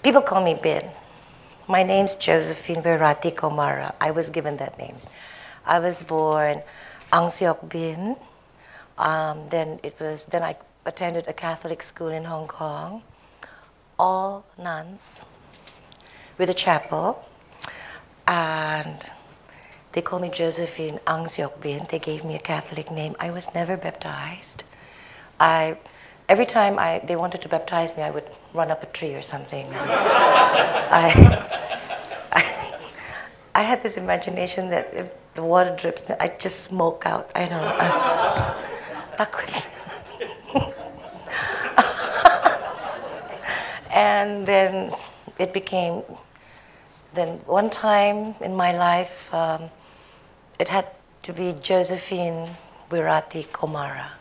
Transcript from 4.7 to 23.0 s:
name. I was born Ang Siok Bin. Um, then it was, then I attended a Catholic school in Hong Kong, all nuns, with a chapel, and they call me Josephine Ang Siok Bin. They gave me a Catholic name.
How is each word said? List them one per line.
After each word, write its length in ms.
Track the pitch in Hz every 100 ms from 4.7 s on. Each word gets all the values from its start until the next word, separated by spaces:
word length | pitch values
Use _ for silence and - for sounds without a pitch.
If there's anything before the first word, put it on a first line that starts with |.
| -
name. 200 | 131 - - - - - - - -
I 140 | 170
was 240 | 175 175
born 580 | 160 160 156 156 147 147 - - - - -
Ang 220 | 170 170
Siok 340 | - 180 160 160
Bin. 480 | 165 165 160 202 269 - - _ _ - - - -
Um, 500 | 151 160 156 156 151
then 300 | 170 156 156
it 160 | 147 -
was, 260 | 156 151 -
then 180 | 170
I 120 | 160 160 - _ -
attended 400 | - 175 170 165
a 60 |
Catholic 480 | 156 170 160 165 165
school 280 | - - 165
in 140 | 160
Hong 220 | 160 160 156
Kong, 560 | - 156 147 165 220 - _ _ _ - - - _ _ -
all 480 | 185 190 190 202 - -
nuns, 600 | 180 160 165 196 - - - - - - - - - - - - - -
with 140 | 185
a 20 |
chapel, 720 | 180 - 156 - 156 180 - - - - - - - - - - - -
and 720 | 175 160 156 156 156 151 151 - - - - - - - - -
they 80 | 170
call 160 | 170 180
me 100 | 180
Josephine 680 | 175 165 165 170 - 156 147 -
Ang 180 | 160 165
Siok 340 | - 139 -
Bin. 280 | 147 143 170
They 80 | 160
gave 260 | 160 156
me 120 | 160 151
a 40 |
Catholic 520 | - 151 - 156 156
name. 240 | 160